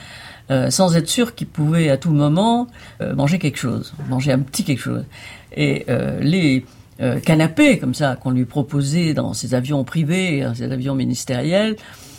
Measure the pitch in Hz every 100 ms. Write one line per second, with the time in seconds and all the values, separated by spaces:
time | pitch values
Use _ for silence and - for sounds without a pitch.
0 | - - - - - 135 131 156 185 165
1 | 151 - 233 - - - 151 170 156 135
2 | 175 147 147 165 226 240 247 - - -
3 | - 131 143 180 160 - 127 110 - -
4 | 131 131 143 131 139 - - 123 123 117
5 | - - - - - - 147 139 - 123
6 | 131 - 139 185 156 131 - - - -
7 | 123 117 - 156 160 214 294 185 131 123
8 | 143 120 131 127 123 147 123 143 139 165
9 | 165 147 120 117 - 127 127 147 131 165
10 | 147 185 185 139 127 117 120 131 135 135
11 | 123 123 - 123 147 190 220 214 - -
12 | -